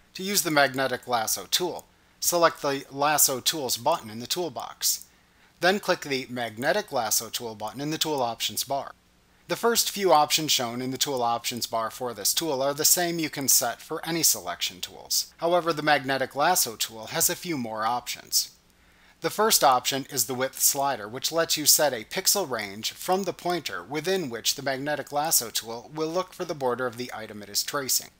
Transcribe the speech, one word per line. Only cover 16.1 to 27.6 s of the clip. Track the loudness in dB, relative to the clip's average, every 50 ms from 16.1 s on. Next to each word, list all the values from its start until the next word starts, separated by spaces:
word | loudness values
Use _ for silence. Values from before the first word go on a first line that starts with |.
| 0 0 -2 -2 0
Lasso | 0 2 4 4 4 2 0 -2
tool | -4 -6 -6 -6 -10 -12
has | -6 -2 0 2 2
a | 0
few | -2 -4 -4 -4
more | -4 -4 -4 -4 -2 0
options. | 0 0 -2 -4 -6 -8 -10 -6 -2 0 0 0 0 -6 _ _ _ _ _ _ _ _ _ _ -20 -12 _
The | -4 -2
first | 0 2 4 4 6 6 6
option | 6 6 6 4 0 -2 -2 -2 -4
is | -2 -2 -2
the | 0 0
width | -2 -2 -2 -2 0
slider, | 2 2 2 2 2 0 0 -2 -6
which | -8 -8 -6 -4 -2
lets | 0 0 2 2 2
you | 0 4
set | 6 6 6 6 4 2
a | 0 -6
pixel | -6 -6 -2 0 2 2 2 0 -2
range | -2 -4 -6 -6 -8 -6 -6 -6
from | -6 -6 -2 0 0 0 0
the | -2 -6
pointer | -6 -4 -2 -2 -2 -4 -6 -8 -8 -8
within | -6 -6 -4 -2 0 0 0 -2 -4
which | -6 -4 -2 -2 -2
the | -2 -2
Magnetic | -4 -4 -2 -2 -4 -4 -4 -4 -4 -4
Lasso | -2 0 2 2 2 0 0
tool | -4 -6 -6 -6 -8 -10 -10 -10 -6
will | -4 -4 -2
look | -2 -2 -4 -4 -6
for | -8 -6
the | -6 -4
border | -2 0 0 0 0 -2
of | -4 -4
the | -6 -8 -8 -8
item | -12 -12 -12 -12 -14
it | -12 -6
is | -2 -2